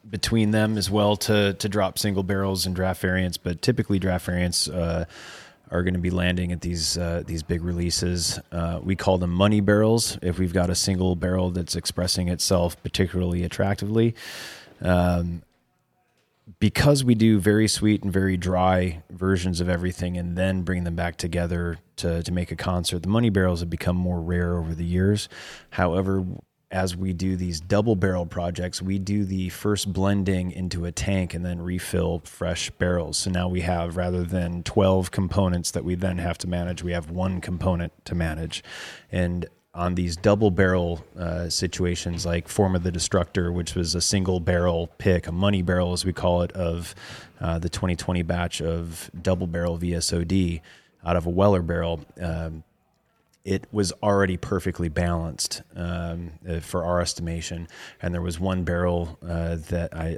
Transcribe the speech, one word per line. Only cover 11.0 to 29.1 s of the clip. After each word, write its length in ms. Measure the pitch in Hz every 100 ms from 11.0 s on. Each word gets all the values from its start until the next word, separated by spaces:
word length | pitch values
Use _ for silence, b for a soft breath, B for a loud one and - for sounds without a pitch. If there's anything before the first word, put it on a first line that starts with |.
| 92 90
barrel 340 | 90 92 90
that's 240 | 90 82 87
expressing 520 | - - 90 - 90
itself 520 | 87 - 92 87 -
particularly 600 | 82 - 92 90 90 87
attractively. 680 | 85 - 98 98 101 110 117 113 B B B B B B
Um, 640 | 87 90 90 87 85 85 - _ _ _ _ _ _ _ _ _ - -
because 420 | 107 - 147 143
we 100 | 127
do 240 | 110 113 107
very 260 | 92 104 107
sweet 340 | - 107 104
and 100 | 101
very 240 | 92 95 92
dry 680 | 87 90 92 92 90 82 -
versions 500 | 90 95 95 90 85
of 80 | 87
everything 480 | 87 90 - 90 90
and 180 | 87 87
then 260 | 95 95
bring 220 | 87 90
them 100 | 87
back 220 | 85 87 82
together 640 | 87 87 85 85 85 82 - -
to, 260 | 90 85
to 100 | 82
make 180 | 90 85
a 60 | 82
concert, 460 | - 90 87 90
the 60 | 90
money 220 | 110 120
barrels 300 | 98 92 87
have 100 | 85
become 260 | 85 - 90
more 240 | 90 87
rare 360 | 82 87 87 87
over 160 | 80
the 100 | 82
years. 440 | 85 87 95 104 - B B B B
However, 540 | - 90 87 95 98 92 92 - _ -
as 260 | 92 92 87
we 160 | 95
do 240 | 87 95 92
these 240 | 90 80
double 340 | 87 123 117
barrel 320 | 101 95 90 85
projects, 560 | - 87 87 90 -
we 160 | 92 98
do 260 | 95